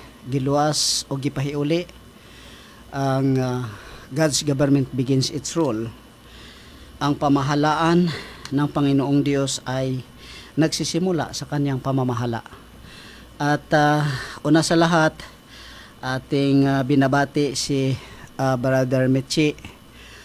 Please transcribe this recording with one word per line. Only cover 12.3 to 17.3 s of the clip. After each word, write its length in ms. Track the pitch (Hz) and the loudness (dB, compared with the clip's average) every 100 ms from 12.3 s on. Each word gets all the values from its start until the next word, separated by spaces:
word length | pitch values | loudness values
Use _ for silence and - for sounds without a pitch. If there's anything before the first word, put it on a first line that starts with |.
| 113 - - - - - - - - - - | -6 -10 -20 -20 -20 -20 -20 -20 -20 -18 -4
At, 320 | 147 147 - | -2 0 0
ah, 400 | 156 147 151 147 131 - - | 2 4 2 0 -4 -8 -6
una 240 | 151 160 156 | 2 2 4
sa 80 | |
lahat, 400 | 170 170 170 156 - - - - - - - - - | 2 4 4 2 0 -20 -20 -20 -20 -20 -20 -20 -10
ating, 640 | 127 131 - 139 139 139 135 | -6 -6 -2 0 4 4 4
ah, 160 | 135 | 2
binabati 720 | 131 139 135 143 139 | 2 4 4 2 2